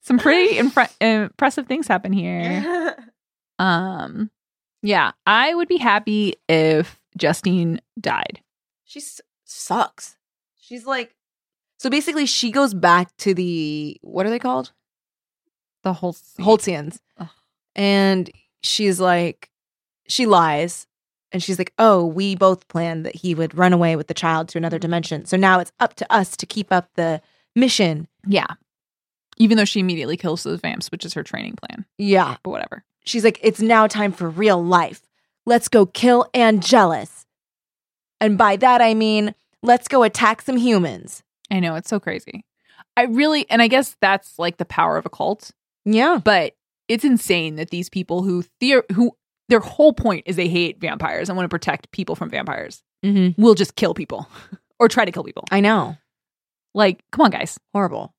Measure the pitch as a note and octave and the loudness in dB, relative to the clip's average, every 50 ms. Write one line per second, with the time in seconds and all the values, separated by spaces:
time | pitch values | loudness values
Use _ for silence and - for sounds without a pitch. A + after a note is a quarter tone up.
0 | _ - B3+ B3 - D#4 D4 F4+ F4+ G#4 A4 - A#3+ C#4 - - B3 - - _ | _ 0 0 2 4 4 4 4 4 2 2 2 0 0 2 0 0 0 -2 _
1 | A3+ A3+ A3 G#3+ G#3+ - _ - C#4+ C4+ - - C4 - C4 D#4 D#4 - G#3 F3+ | 0 0 2 0 -2 -4 _ -2 -2 -2 -2 -4 -8 -6 -6 -6 -2 -2 -2 -2
2 | F#3+ F#3+ F#3+ G3 E3+ F3 F3+ F3 E3+ E3+ F3+ F#3 G#3 D#4+ F4 F4 E4 E4+ - - | -2 -2 -4 -4 -4 -4 -6 -6 -6 -6 -6 -6 -6 -6 -6 -4 -6 -6 -8 -10
3 | A#3+ A3+ _ _ _ _ _ _ _ _ _ _ F#3 F#3+ F3 E3+ F#3 F#3+ E3+ D#3+ | -20 _ _ _ _ _ _ _ _ _ _ _ -2 0 0 0 -2 -6 -8 -10
4 | F2+ C2+ - - G#3+ G#3 _ _ _ _ _ _ _ _ _ _ - G#3 G3+ F3+ | -12 -12 -8 -8 -8 -8 _ _ _ _ _ _ _ _ _ _ -4 -2 0 0
5 | D3 G2 - _ _ - G#3 A3+ B3+ D4+ E4+ E4+ F4 - F4+ E4 B3+ A#3+ G3+ G#3 | 0 0 -2 _ _ 0 2 2 2 0 0 -2 -2 -2 -2 0 2 2 0 0
6 | G#3+ - G#3+ G#3+ G#3 G3 - _ _ _ D#3+ D#3+ D#3 D#3+ D#3+ D#3 E3 - - _ | 0 -2 -2 -2 -2 -2 -4 _ _ _ 2 2 4 2 2 2 0 -2 -8 _
7 | _ _ _ - - D3+ - - - F#3+ F3+ F#3 E3+ E3+ E3 - _ _ _ - | _ _ _ -4 -2 -2 -2 0 0 0 0 0 0 -2 -4 -6 _ _ _ -10
8 | G3+ - - - G1+ - - - _ _ _ _ _ _ _ _ _ _ - C#4+ | -6 -4 -4 -4 -6 -8 -10 -16 _ _ _ _ _ _ _ _ _ _ -20 -18
9 | D4 - - - _ _ _ _ _ _ - - - - F#3 A#3 G#3+ - _ - | -18 -18 -20 -20 _ _ _ _ _ _ -18 -16 -8 -4 -2 -2 -2 -4 _ -18
10 | - - _ _ _ _ _ _ _ _ _ _ _ _ A#3+ B3 A3+ C4 C4+ B3+ | -20 -20 _ _ _ _ _ _ _ _ _ _ _ _ -20 -16 -10 -8 -8 -8
11 | A#3+ A#3 _ _ _ _ _ _ _ _ _ _ _ _ _ _ - C4+ A#3+ D4 | -8 -10 _ _ _ _ _ _ _ _ _ _ _ _ _ _ -4 -2 -2 -2
12 | D4 F4 D4+ D#4 D4 B3 - - - A#3+ G#3 C4+ C#4 C4 G3+ F#3 E3+ F3+ F3 F3+ | -2 -2 -4 -2 -2 -2 -2 -2 -4 -2 0 0 0 0 0 0 2 4 4 4
13 | F3+ F3 _ _ - G3+ F#3+ F3 F#3 F3 E3+ E3 D#3 D3+ D3+ D3+ D3+ D3+ - _ | 2 -2 _ _ -2 -2 -2 0 -2 -4 -4 -4 -6 -6 -8 -8 -10 -10 -12 _
14 | - - - - F#3+ G#3 A3+ A#3+ B3 B3+ B3+ B3+ C4 - _ _ _ _ _ _ | -18 -12 -6 -6 -4 -4 -4 -4 -4 -4 -4 -4 -6 -10 _ _ _ _ _ _
15 | _ _ _ _ _ _ _ _ _ _ _ _ _ _ _ _ _ F#3+ F#3 E3 | _ _ _ _ _ _ _ _ _ _ _ _ _ _ _ _ _ -8 -6 -4
16 | - F3+ E3 - _ _ _ - F3+ G3+ A3 G#3 - G3+ F3+ D3 D3 D3+ F3 - | -6 -8 -8 -10 _ _ _ -4 2 4 4 4 2 -4 -6 -6 -8 -12 -16 -18
17 | _ _ _ _ F3 E3 _ _ _ _ _ _ _ _ _ - G3+ G3+ G3+ G3 | _ _ _ _ -20 -20 _ _ _ _ _ _ _ _ _ -2 0 2 2 4
18 | G3 G3 G3 F#3 F3+ - _ _ _ _ _ _ - - - - G#3+ G3+ F#3 F3 | 4 2 2 0 -2 -6 _ _ _ _ _ _ -6 -6 -4 0 0 0 0 2
19 | F#3 F#3 F3+ F3 E3+ E3+ - _ - _ _ _ _ _ _ _ _ _ _ _ | 2 2 2 2 0 -2 -6 _ -18 _ _ _ _ _ _ _ _ _ _ _
20 | _ _ - - B3+ A3 G3+ F3+ E3+ D#3+ D3+ D3 E3 F3 - - - _ _ _ | _ _ -2 -2 2 4 6 6 6 4 2 0 -2 -4 -6 -12 -18 _ _ _
21 | _ _ _ _ _ _ - F#3 E3+ - F#3+ F3 F3+ - _ - A3+ A3+ G#3 F#3 | _ _ _ _ _ _ -8 -8 -6 -4 -4 -4 -6 -8 _ 4 6 6 6 6
22 | E3+ E3+ D#3+ F3 G3 G3+ G3 F3+ G3 F#3+ F#3 F#3 _ _ - E3+ E3+ E3+ E3 E3 | 2 0 -2 -4 -4 -4 0 2 4 4 4 2 _ _ -6 -4 -4 -4 -6 -8
23 | D#3+ - - - - F3+ E3+ D#3 E3 D#3 D#3 D#3 F3+ F3+ F3+ F3 E3+ E3 E3 D3+ | -10 -10 -12 -8 -6 -4 -2 -2 -4 -4 0 2 4 4 4 4 4 2 0 -2
24 | D#3 _ D#3+ - - E3 D#3+ D#3+ E3 E3+ - E3+ E3 E3 E3+ D#3+ E3+ E3 E3+ E3+ | -4 _ -8 -4 -2 -2 -2 -2 -4 -6 -6 -6 -4 -4 -4 -4 -4 -4 -4 -4
25 | D#3+ - E3 D3+ - - - F#3 F#3+ F#3+ F#3 F3+ F3 - _ _ B3 - _ - | -4 -6 -8 -10 -6 -2 0 2 4 4 4 4 2 -4 _ _ -4 -4 _ -6
26 | - - - A3 F#3+ - - - - - - G#3+ G3 _ F#3+ F3+ F3 _ _ - | -6 0 0 0 0 0 -6 -14 -12 -10 -8 -10 -4 _ -2 -2 -2 _ _ -4
27 | E3+ E3 D#3+ D#3 _ _ _ _ _ _ _ A3+ B3+ B3+ - - G#3 E3+ D#3+ D3+ | -4 -4 -4 -6 _ _ _ _ _ _ _ 0 0 2 2 2 0 0 0 -4
28 | D#3+ - _ _ _ G3 G3 F#3 - - - _ _ _ _ _ _ _ _ _ | -8 -14 _ _ _ -2 0 0 0 -2 -10 _ _ _ _ _ _ _ _ _
29 | _ _ _ _ _ _ - _ A3+ G#3+ A3+ A3 G3+ G3 - G#3+ F#3+ F#3 F3 D#3+ | _ _ _ _ _ _ 0 _ 2 4 4 2 2 0 0 -2 -2 -2 -2 -4
30 | C#3 A#2+ D#3+ F3+ - F3 D#3 E3+ - C#3+ D#3+ E3+ - E3 - - - - - F3+ | -4 -6 -6 -6 -4 -6 -6 -4 -6 -8 -8 -6 -6 -8 -8 -8 -10 -12 -12 -14
31 | - E3+ - - D3+ - - - - - - - - - - - G3+ _ _ _ | -12 -10 -10 -10 -10 -10 -10 -12 -12 -12 -14 -16 -18 -18 -16 -16 -18 _ _ _
32 | G#3 G3+ G3 F#3 F3+ C#3+ B2 - _ F#3 F#3 G#1+ G1+ - - - _ _ _ _ | 0 2 2 2 2 0 -4 -8 _ -10 -10 -8 -10 -10 -14 -18 _ _ _ _
33 | _ - - A#3+ G#3 A3+ A3 - - A3 - - G#3+ A3 A#3 A3 A3 G#3+ G#3+ G#3+ | _ -6 -6 2 2 2 2 4 0 0 0 2 2 4 4 6 4 4 2 -2
34 | G#3 G3+ F#3 - F3+ E3 D#3+ E3+ G#3 G#3+ G3 F3 E3+ F3 F3+ F3 E3 - - - | -4 -4 -4 -4 -8 -8 -4 0 2 2 2 2 2 2 2 2 2 0 -6 -16
35 | _ _ _ _ _ _ _ _ _ - A#3+ A#3+ - - - A3+ G3+ F3 _ - | _ _ _ _ _ _ _ _ _ 0 0 2 2 2 4 4 4 4 _ 0
36 | - B3 B3 A#3+ A#3+ - - B3+ A#3+ A3 A3 G3+ E3+ - A#3+ A#3+ G3+ F3 D#3+ B2+ | 2 4 4 4 2 0 0 2 2 4 4 2 2 4 4 6 6 4 2 -2
37 | G2+ - - - - _ _ _ _ _ _ _ _ _ _ _ _ _ _ _ | -6 -10 -16 -20 -20 _ _ _ _ _ _ _ _ _ _ _ _ _ _ _
38 | _ _ _ _ - G#3+ G#3 F#3+ A3+ G#3 G3+ G3 A#3 B3+ B3 A#3+ A#3+ A3+ A3 A3 | _ _ _ _ 0 0 2 4 2 2 2 4 4 4 6 6 4 4 2 2
39 | A3 A3 G#3+ G#3+ G#3 G#3 G#3 _ _ _ _ _ - A#3 A#3+ B3 - - - C4 | 0 0 0 0 -2 -4 -6 _ _ _ _ _ 2 2 2 2 2 0 2 4
40 | A#3+ G#3+ - - A#3+ G#3+ A3+ A3+ - - C4 B3 A#3 B3 A3+ G3 F3+ D3+ G#2+ F2 | 4 4 2 2 0 0 0 0 -4 -4 -2 0 2 2 2 2 0 -2 -6 -10
41 | - - - - _ _ _ _ _ _ G3+ F#3+ F3+ E3 D#3+ D#3+ F3 - A3+ G3+ | -16 -20 -20 -20 _ _ _ _ _ _ -4 -2 -2 -2 -4 -8 -8 -6 -6 -6
42 | _ - F#3 F#3 - - - G3+ - _ _ _ _ _ _ _ - _ _ - | _ -6 -8 -8 -12 -14 -20 -20 -20 _ _ _ _ _ _ _ -20 _ _ 0
43 | B3 B3 A3+ A#3+ D4 D#4 D#4 D4 - _ - G#3+ A#3 A3+ B3 C4 C#4 - - _ | 0 0 2 0 2 2 2 0 -2 _ 2 4 4 4 4 2 0 0 -4 _
44 | - F#3+ G3 G3 _ - - - E3 F3 E3+ _ F3 _ - - E3 E3 D#3 D#3+ | 0 0 0 0 _ -10 -10 -6 -6 -6 -4 _ -10 _ -2 0 0 0 0 -2
45 | D#3+ - - - - E3 G3+ G#3+ - - _ _ _ _ _ _ _ G#3 G#3+ A3 | -4 -8 -10 -6 -4 -6 -6 -6 -10 -20 _ _ _ _ _ _ _ 0 0 2
46 | B3 D#4 F4+ C4 E3+ A3 G#3 F#3 D#3+ - _ _ _ _ _ _ _ _ A3+ A#3 | 2 2 0 2 2 2 2 2 0 -2 _ _ _ _ _ _ _ _ -4 0
47 | - D4 B3+ A3+ - - F#3+ F3 D#3+ D#3+ D#3 D#3 D#3+ E3+ - F3 F3+ - - F#3+ | 2 2 2 2 2 0 -2 -2 -2 -6 -8 -8 -10 -8 -8 -8 -8 -6 -6 -8
48 | F3+ _ E3+ F3+ F#3 G3 F3+ F3+ E3+ _ _ _ A#3+ B3+ C#4 B3+ A#3 _ F#3+ F3+ | -6 _ -4 -4 -2 -2 -2 -4 -4 _ _ _ 0 2 2 2 2 _ 0 0
49 | A#3+ A#3+ - _ _ _ _ _ _ _ B3 A#3 - - - - D4+ D#4 D4 - | 0 0 0 _ _ _ _ _ _ _ 2 2 2 0 0 4 4 4 4 4
50 | - A#3 G3 D#3+ - - F#3+ E3 F3 E3+ E3+ F3 F3 E3 - _ - D#3+ D#3 C#3+ | -2 -2 -2 -2 -4 -6 -4 -2 -2 0 0 0 -2 -2 -4 _ -8 -8 -6 -6
51 | D#3+ - - - - E3+ F3+ F#3 F3+ F3 F3 E3+ - - D3+ D3+ - _ - - | -6 -6 -6 -6 -6 -6 -4 -4 -4 -4 -4 -4 -2 -4 -4 -4 -6 _ -10 -10
52 | F#3 - D#3+ D3+ E3+ D#3+ - C#3 - - C#3 - - - - - _ _ _ _ | -6 -6 -6 -8 -8 -8 -8 -8 -8 -6 -8 -10 -10 -12 -16 -20 _ _ _ _
53 | - G3+ G3+ G3 F#3 F3+ E3+ - G#3+ A#3 G#3+ E3+ G3+ - - - - F3 E3 - | -2 0 2 4 4 2 2 4 6 6 6 6 2 -4 -2 -4 -4 -4 -4 -6
54 | D#3+ - - G2+ - _ _ - - - - - _ _ _ _ A#3+ A3+ - B3+ | -10 -10 -10 -14 -14 _ _ -20 -20 -20 -20 -20 _ _ _ _ 2 2 4 2
55 | A3 F3+ F3 F#3+ D#3 - - - - - F#3+ G3 G3+ G#3 A3 G3+ C#3+ - D#3+ - | -2 -2 -4 -10 -10 -10 -12 -16 -8 -2 0 2 4 4 2 2 -2 -4 -8 -16
56 | _ _ _ _ _ _ _ _ _ _ _ _ _ _ _ G3 G#3+ G3 F3+ _ | _ _ _ _ _ _ _ _ _ _ _ _ _ _ _ 2 2 2 2 _
57 | _ _ - - D#4 G#3 - - - - - - _ _ _ G#3 G3+ E3+ D3 A2 | _ _ 0 2 2 2 2 0 -8 -8 -10 -16 _ _ _ -2 -2 -2 -4 -8
58 | G2 - _ | -12 -14 _